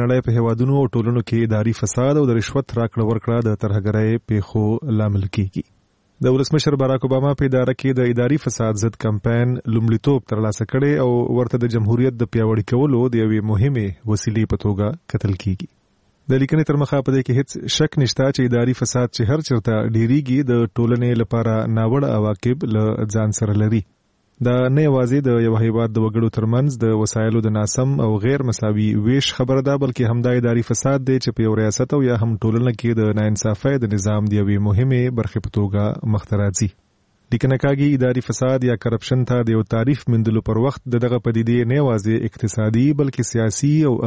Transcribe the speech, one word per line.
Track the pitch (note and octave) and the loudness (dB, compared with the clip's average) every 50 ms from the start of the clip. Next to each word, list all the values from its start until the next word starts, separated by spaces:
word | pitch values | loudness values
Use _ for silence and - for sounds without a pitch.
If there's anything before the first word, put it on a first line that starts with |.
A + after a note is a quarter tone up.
| A#2+ | 2
نړۍ | B2 B2+ B2+ B2 B2+ | 2 2 2 2 0
په | A2+ | 0
هیوادونو | A#2 A#2 A2+ A2+ A2+ B2+ C3+ C#3 C#3 | 2 2 0 2 0 0 2 2 2
او | C#3 A2+ - | 2 0 0
ټولنو | A#2+ G#2+ A#2 A#2+ A#2+ G#2+ - | 0 0 0 0 -2 -2 0
کې | A2+ A2+ A#2 A2 | 0 0 0 2
اداري | G#2+ G#2+ G#2+ A2+ A2 - | 0 0 0 0 -2 -2
فساد | - - - B2 B2+ C#3 D3 D3+ D3 | -4 -4 -2 0 0 2 2 2 2
او | B2+ | 2
د | A#2 A2+ | 2 0
رشوت | G#2 - - C#3 C3 - - A#2+ | 0 -2 -2 -4 -4 -4 -4 -4
راکړه | A#2 A2 - A#2 A2 G#2+ | -4 -2 -2 -2 -2 0
ورکړه | A2+ A2 - - A#2 A#2+ A2+ A2 | -2 -2 -2 -2 -2 0 0 0
د | G#2+ - - | -2 -2 -2
ترهګرۍ | G2+ G2+ G#2 F#2+ G#2+ G#2 G#2+ G#2+ A2 A2+ A#2 _ - A2 | -2 -2 -2 -2 0 0 0 2 2 0 -2 _ -2 -2
پیښو | G#2 F#2 - - A2 G#2+ G#2+ A2+ A#2 - C#3+ A2+ G#2+ G#2+ | -2 -2 -2 -2 0 0 0 0 -2 -2 -2 -2 0 0
لامل | G#2 G2+ G2 G2 F#2+ | 0 0 -2 -2 -2
کیږي. | - - G2 F#2+ - - - _ _ _ _ _ _ _ _ _ _ - | -2 -2 -4 -2 -4 -8 -10 _ _ _ _ _ _ _ _ _ _ -2
د | B2+ B2+ C3 C3 | 0 0 2 2
ولسمشر | C3+ - D#3 D3 - D#3 C#3+ C#3 | 0 0 0 0 0 0 0 2
باراک | C3+ C3 C3 B2+ - | 2 2 0 0 0
اوباما | B2+ C3 C3 C3+ C#3+ C#3 | 0 0 2 2 0 0
په | - C#3 C3+ B2+ | 0 0 0 2
اداره | B2+ B2+ B2+ C3 - | 2 2 0 -2 -2
کې | - C3+ C3 B2 | 0 0 0 2
د | B2 A#2+ A#2+ | 2 2 2
اداري | A#2 A#2+ B2 C#3+ C#3+ - B2 | 2 2 2 0 0 -2 -4
فساد | A2+ - A#2 A2+ A2 G2 G#2+ | -4 -2 -2 -2 0 0 -2
ضد | A2+ - - - | -2 -2 -2 -2
کمپاین | A2 G#2+ G2+ - A#2+ A#2 A#2 A#2+ B2 B2 B2+ | -2 -2 0 0 0 2 2 2 0 0 -4
لومړیتوب | - A#2+ A2 A2+ A2+ A#2 A2+ A2+ - C#3+ C#3+ B2+ - - A2+ | -4 -2 0 0 2 2 0 2 2 2 0 0 0 -2 -4
ترلاسه | G#2 A2 A2 G2+ - A2+ - - | -2 -2 -2 -2 -4 -6 -2 -2
کړی | C3 C#3+ C#3+ D3 D3 C3 | 0 2 2 2 2 2
او | B2 A#2+ A#2+ A#2+ - A#2+ B2 | 2 2 0 0 0 0 0
ورته | B2 A#2+ - A#2+ | 0 0 0 0
د | A#2+ A#2+ A2+ | 0 0 0
جمهوریت | A#2 G#2+ G2+ A2+ A#2 B2+ C3 A#2+ A#2 | 0 2 2 2 2 2 0 0 -2
د | A#2 - - | -4 -2 0
پیاوړي | A2+ A2 A2 A2 A2 G2+ - B2 | 0 0 2 0 0 0 0 0
کولو | B2 C#3+ D3+ C3 A#2 B2 C3 | 2 2 2 2 2 2 2
د | A#2+ A2+ A2 | 2 2 2
یوې | A2 A2 G#2+ G#2 G#2+ | 2 0 0 0 0
مهمې | A2 F#2+ B2 C#3+ C3+ A#2+ G#2 G2 F2+ - - A2 | 0 2 2 2 0 0 -2 -4 -6 -8 -4 -2
وسیلې | G#2+ G2+ - A#2 G2+ A2+ G#2+ - - | -2 -2 -2 -2 0 0 0 0 -2
په | - - | -2 -2
توګه | G#2+ G2+ F#2+ G#2 G#2 D#3+ - _ - - | -2 0 0 0 -2 -2 -6 _ -8 -6
کتل | G#2+ - G2+ F#2+ - - | -4 -2 -2 -4 -2 -2
کیږي. | G2 F#2 - - - _ _ _ _ _ _ _ _ _ _ - - | -4 -4 -6 -8 -16 _ _ _ _ _ _ _ _ _ _ -4 -2
د | C3 C3 C3+ | 0 0 2
لیکنې | C3 D#3 D#3 D3+ - | 2 2 0 2 2
تر | D3+ C#3+ C#3+ | 0 0 0
مخه | - D3+ C#3 C3 | 0 0 -2 0
په | - C3 | 2 0
دې | C3+ B2+ | 0 2
کې | - B2 C3+ | 2 0 0
هیڅ | C#3 - - - - - - | 0 -2 -6 -12 -8 -6 0
شک | - D#3 - - D#3 C3+ | 0 0 0 2 0 0
نشته | A2+ - - C3 C#3 C#3 | 0 2 0 0 0 2
چې | - B2+ | 0 0
اداري | A#2+ A#2 A#2 A#2+ B2+ B2+ - | 2 2 2 2 0 0 -2
فساد | C3 A#2 - B2+ B2 A#2 - | -2 -2 0 -2 -2 -2 -2
چې | - A#2 G#2 | -2 0 0
هر | C#3+ D#3 D3+ - | 0 -2 0 0
چېرته | C3 A#2 - A#2+ A2 G#2+ A2+ A2+ A2 | -2 0 0 0 0 0 0 0 0
ډېریږي، | A2 A#2 A#2 C3 D3+ C#3+ B2+ B2+ C#3 C#3+ B2 | 0 2 2 2 0 2 0 0 0 2 2
د | A#2+ A#2 A#2 A2 - | 2 2 2 0 0
ټولنې | A#2+ A#2 A#2 B2 A#2+ B2 A#2+ A#2+ A2+ A2+ | 0 0 0 2 0 0 0 0 0 0
لپاره | - - A#2 A2+ A2+ A2 A2 A2+ A#2 A2 | 0 0 -2 0 0 0 0 0 0 0
ناوړه | A2 A2+ A2+ B2 C#3+ C#3 C#3 A2+ | 0 0 2 2 0 0 0 0
عواقب | G#2+ G#2 G#2+ G#2 - - A#2+ B2+ D3+ - A#2+ G#2+ | 0 0 0 -2 -2 -2 -2 -2 -2 -2 -2 0
له | G#2+ G#2+ A2 A2 - A2+ G#2+ G2+ | 0 0 0 0 -2 -4 -2 -2
ځان | A2 A2 G#2+ G2+ - | -2 0 0 -2 -2
سره | A2+ G#2 G2+ G#2 | -2 0 0 2
لري. | G#2+ G#2+ A2+ A2 - _ _ _ _ _ _ _ _ _ _ - A#2+ | 2 2 0 0 -2 _ _ _ _ _ _ _ _ _ _ -4 -2
دا | B2 B2 B2+ B2+ B2+ C3+ | 0 0 2 2 2 2
نه | D3 D#3 | 2 2
یوازې | D3 C3+ C3 B2+ A#2 C3 D3 C#3 B2+ | 2 2 2 2 2 0 0 2 2
د | A#2+ A#2 A#2 | 2 2 2
یو | A2+ A2+ A2+ | 2 2 2
هیواد | A2+ A2+ A2 A2+ A#2 A2+ G#2+ A2+ | 2 2 2 0 0 0 0 0
د | A2 | 0
وګړو | A2 G#2 A2+ A2+ A2 - A#2 | 0 0 0 0 0 0 0
ترمنځ | A2 A2+ A#2 B2+ C#3 D3 B2+ A2+ A2+ | -2 0 0 0 0 0 -2 0 0
د | A2+ A2 G#2+ A2 | 0 2 2 0
وسایلو | G#2+ - A2+ A2 A2+ A2 A2+ G#2+ | 0 0 0 0 0 0 0 0
د | A2 G#2+ G#2+ | 0 0 0
ناسم | G#2+ G#2 - B2+ B2+ C3+ C#3 D3 A#2 | -2 -2 0 -2 0 0 0 0 0
او | A2 G#2+ G2+ G2+ | 0 0 0 0
غیر | B2 C#3 C#3 C3+ B2 | 0 0 0 0 -2
مساوي | G#2+ - A2 G#2+ G#2+ G#2+ G#2+ G#2+ A2 G#2+ G#2 | -2 -2 -2 -2 0 0 0 0 0 0 2
ویش | A2+ C3 C#3 C#3 - - | 2 2 2 0 -2 -2
خبره | - B2+ A#2+ C3 C3+ C3 C#3 | -2 -2 0 0 0 0 0
ده، | C#3 C#3 C#3 | 0 0 -2
بلکې | C3 B2 - B2 A2+ | -2 -2 -2 -2 0
همدا | A#2 A#2+ A#2+ B2 B2 B2 | 0 0 0 0 0 2
اداري | A#2+ A#2+ A#2 A#2+ A#2 - | 0 2 0 0 0 -2
فساد | A#2+ - - C3+ C#3 C#3 C3 | -4 -2 0 0 0 0 0
دی | C3 C3 B2+ | 0 0 0
چې | - A#2+ A2 | 0 -4 -2
په | - A2+ | 0 0
یو | A2 G#2+ A2 | 0 2 2
ریاست | A2 G#2+ G2+ - B2+ - D3 D3 | 0 0 0 -2 -2 -2 0 0
او | C3+ B2 | 2 2
یا | A#2+ G#2 A2+ | 0 0 0
هم | A#2 A2+ G2+ - | -2 -2 -2 -2
ټولنه | A2 A2 A#2 B2 B2+ A2+ G#2+ | 0 0 2 0 0 -2 -2
کې | - A#2 A#2 A2+ | -2 -2 0 2
د | G#2+ G#2+ G#2 G#2+ | 2 0 2 0
ناانصافۍ | G#2+ G#2+ G#2 G2 - A2 G#2 - - C3+ C#3 C3+ A#2+ | 0 0 0 0 -2 -2 -2 0 0 0 0 0 0
د | G#2 G#2+ | 0 -2
نظام | G2+ F#2 G#2+ G#2+ G#2+ G#2+ | 0 0 0 0 0 0
د | G#2 G#2 G#2 | 0 0 0
یوې | G2+ G2+ G#2 G2+ G#2 | 0 0 0 0 0
مهمې | G#2 G2+ G2 B2+ C3+ B2+ B2 B2 B2+ B2 A2+ | 0 2 2 2 2 2 0 0 0 -2 -2
برخې | A2 - - A2 - | -4 -4 -4 -6 -8
په | - - | -4 -2
توګه | G#2+ G2+ G2 G#2 G2+ G#2 G#2+ - - - A2+ G#2+ | -2 -2 0 0 0 0 -2 -4 -4 -2 -2 -2
مخته | G#2 - - G#2+ G2+ G2+ | -2 -2 -2 -2 -2 0
راځي. | G2+ F#2+ - A2 G2 - _ _ _ _ _ _ _ _ _ _ - | -2 0 -2 -2 -4 -4 _ _ _ _ _ _ _ _ _ _ -4
لیکنه | A#2 A2+ - C3 C3+ B2 - | -4 -2 0 0 0 0 0
کاږي، | C#3 C#3 C#3 C#3+ D3 D3 | 0 0 2 2 0 2
اداري | C3 B2+ B2+ B2 B2+ - - | 2 2 0 0 -2 -2 -4
فساد | A#2 - B2+ B2+ C3 C3 B2+ B2 A#2+ | -4 -2 0 0 0 0 0 0 -2
یا | - - | -2 -2
کرپشن | A#2 A2+ A2 - - C3 B2+ B2 - | -4 -4 -4 -2 -2 0 0 0 0
ته | B2 B2 A#2 | 0 0 0
د | A2+ A2+ | 0 0
یو | A2 G#2 - A2+ A2+ | 0 0 0 -2 -2
تعریف | A#2 C3+ D3 - - - | 0 0 -2 -2 0 0
موندلو | A#2 A2+ A2 A2+ A2 A2 - - | 0 2 2 2 0 0 0 0
پر | A2 A2 A#2 | 0 0 0
وخت | C#3 C3 - - | 0 -2 -4 -8
د | C3 A#2 A#2+ B2 | -4 -2 0 0
دغه | A#2+ B2 A#2+ - | 0 -2 0 -2
پدیدې | A#2+ A2+ A2+ A2+ A#2 A#2+ A#2+ A#2+ A#2 | 0 0 0 0 2 2 0 2 0
نه | B2+ D3 D3 | 0 0 2
یوازې | C3 A2+ G#2+ F#2+ A2 A2 A2+ A2+ A2 | 2 0 0 0 0 0 0 -2 -4
اقتصادي، | - - - G#2 - A2+ G#2+ A2 A2+ A#2+ C3 D3 D3+ C#3+ | -6 -4 -6 -4 -2 0 -2 0 2 2 2 2 2 0
بلکې | C#3+ C3+ - - A#2+ - - | 0 -2 -2 -4 -6 -2 -2
سیاسي | A#2 A2+ A2 - - - C#3+ D3+ D#3 D#3 C#3 | 0 0 0 -2 0 0 2 2 2 2 2
او | A#2+ - - | 2 0 -2